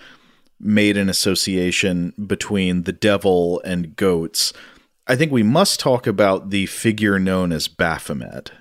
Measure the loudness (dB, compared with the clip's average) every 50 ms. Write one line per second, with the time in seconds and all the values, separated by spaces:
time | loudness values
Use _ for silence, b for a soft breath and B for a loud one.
0 | b b b b b b b b b b b -8 -2 0 2 4 4 4 2 2
1 | 0 0 -2 -2 0 0 0 0 -2 -2 -2 0 0 0 0 0 0 0 0 -2
2 | -4 -4 -6 -8 -6 -6 -6 -6 -4 -4 -2 -2 0 0 0 -2 -2 -4 -6 -2
3 | 0 2 2 2 2 2 2 4 2 2 0 -2 -4 -4 -4 -4 -4 -6 -4 0
4 | 0 2 2 2 -2 -4 -4 -4 -4 -4 -6 B B B B B B B B _
5 | -4 -2 0 0 0 2 2 2 4 4 4 4 2 2 0 -2 0 0 0 0
6 | 0 -2 0 2 4 4 2 0 -2 -2 -2 -2 -2 -2 -4 -2 -2 0 0 2
7 | 2 2 2 2 2 2 2 0 0 0 -2 -2 -4 -6 -4 -2 -2 -2 -2 -4
8 | -6 -8 -8 -8 -8 -10 -12 -14 -16 -16 -20 -20